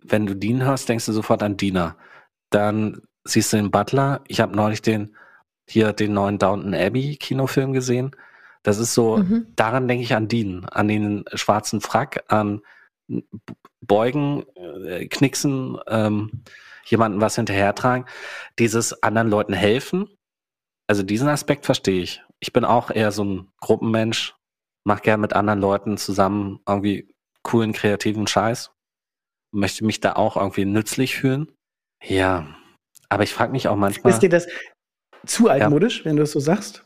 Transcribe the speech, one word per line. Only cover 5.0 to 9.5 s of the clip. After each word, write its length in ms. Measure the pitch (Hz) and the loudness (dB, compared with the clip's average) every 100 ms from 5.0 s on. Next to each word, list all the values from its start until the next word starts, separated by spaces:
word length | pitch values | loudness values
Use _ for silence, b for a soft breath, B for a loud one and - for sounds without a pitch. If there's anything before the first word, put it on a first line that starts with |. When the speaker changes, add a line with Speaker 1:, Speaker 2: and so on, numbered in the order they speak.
| 104 b b b _ _ _ | -4 b b b _ _ _
Speaker 1:
hier 240 | 113 107 | 2 2
den 200 | - 107 | 2 0
neuen 240 | 101 101 101 | 0 0 2
Downton 360 | 95 101 95 | 2 0 -2
Abbey 420 | 80 92 123 139 147 | 0 0 0 -4 -6
Kinofilm 560 | - 135 131 - 135 | -6 -2 0 0 0
gesehen. 440 | 131 127 123 135 b b b b b | -2 0 -2 -2 b b b b b
Das 140 | - 104 | -2 0
ist 160 | 117 | 0
so, 240 | - 113 113 | 2 4 4
Speaker 2:
Mhm. 340 | 185 226 226 | 2 0 0